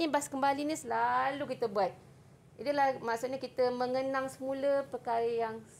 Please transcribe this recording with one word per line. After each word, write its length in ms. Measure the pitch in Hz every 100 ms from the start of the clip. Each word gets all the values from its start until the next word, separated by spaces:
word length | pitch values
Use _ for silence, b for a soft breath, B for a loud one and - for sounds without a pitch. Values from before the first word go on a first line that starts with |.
| 330
imbas 240 | 285 285
kembali 320 | 269 277 277
ni 160 | 294 311
selalu 800 | 240 226 233 247 262 285 285 -
kita 80 | 233
buat. 240 | 202 185 - - - - - - -
Inilah 400 | 233 285 269 254
maksudnya 400 | 233 226 254 269
kita 320 | 254 - 247
mengenang 560 | 247 247 254 269 269 262
semula 560 | - 262 269 277 277 277
perkara 400 | 247 247 233 233
yang 400 | 233 226 220 220 B